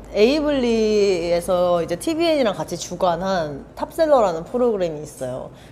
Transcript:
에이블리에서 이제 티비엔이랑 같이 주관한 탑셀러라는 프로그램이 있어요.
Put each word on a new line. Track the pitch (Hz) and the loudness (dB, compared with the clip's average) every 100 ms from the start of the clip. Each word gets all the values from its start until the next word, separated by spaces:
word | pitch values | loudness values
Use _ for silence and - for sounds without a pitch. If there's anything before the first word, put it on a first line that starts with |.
| - | -6
에이블리에서 | 196 220 302 294 285 240 226 214 214 202 180 170 170 170 180 180 175 | 2 4 4 0 0 2 2 2 2 2 0 0 -2 0 2 2 2
이제 | 156 170 | 0 -4
티비엔이랑 | - 320 339 302 233 | -2 0 2 2 0
같이 | 160 - 170 | -2 -6 -8
주관한 | - 175 185 165 190 190 151 135 - | -8 -2 0 0 0 -2 -4 -8 -14
탑셀러라는 | - 294 - 320 269 202 160 | -12 -6 0 4 4 4 0
프로그램이 | 170 247 240 208 175 151 | -4 0 0 0 -2 -4
있어요. | 147 - 127 131 139 - - | -10 -10 -8 -8 -12 -18 -20